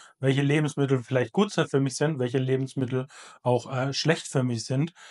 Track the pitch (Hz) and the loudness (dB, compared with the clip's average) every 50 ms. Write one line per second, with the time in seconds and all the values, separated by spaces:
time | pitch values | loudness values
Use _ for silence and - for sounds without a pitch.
0 | - - _ _ 131 135 135 139 143 139 147 156 151 143 - 143 139 131 139 127 | -18 -20 _ _ 0 0 2 2 2 2 2 2 2 0 0 0 2 2 2 0
1 | 117 - 131 127 123 120 - 190 208 202 - - 156 - - 139 139 131 127 - | 0 0 0 0 0 0 2 0 0 2 2 -2 -2 0 2 0 0 0 0 0
2 | 147 151 160 131 123 123 120 135 131 131 131 131 135 131 - 139 131 117 127 127 | 0 0 0 0 -2 0 0 0 0 2 0 0 0 -4 -2 -4 -2 -2 -2 -4
3 | 131 - - - - - - - _ 123 123 120 - - 139 127 127 139 139 - | -4 -6 -12 -20 -20 -20 -20 -4 _ 0 2 2 0 -2 -4 -4 -2 -2 -2 -2
4 | - 147 165 - - - - 143 127 127 120 113 - - 131 135 151 165 - - | 0 2 0 0 -2 -2 -2 0 0 0 -2 -4 -4 -2 -2 -2 -2 -2 -6 -12
5 | - - | -20 -20